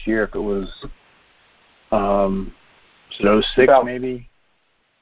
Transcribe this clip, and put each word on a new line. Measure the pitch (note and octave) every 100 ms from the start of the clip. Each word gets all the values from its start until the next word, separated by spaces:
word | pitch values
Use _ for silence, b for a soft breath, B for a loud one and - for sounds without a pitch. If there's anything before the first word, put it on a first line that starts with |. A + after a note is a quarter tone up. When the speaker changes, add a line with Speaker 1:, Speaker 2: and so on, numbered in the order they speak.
| A2
Speaker 1:
year, | A2
if | G2+
it | F#2+
was, | G#2 G2 F2 - - - _ _ _ _ _ _ _ _ -
um, | G#2+ G2+ G2+ G2 G2 F2+ - _ _ _ _ -
was | -
it | G#2
oh | G#2+ - -
six | C3
Speaker 2:
About | C3+ B2
Speaker 1:
maybe? | B2 B2+ B2 - _ _ _ _ _ _ _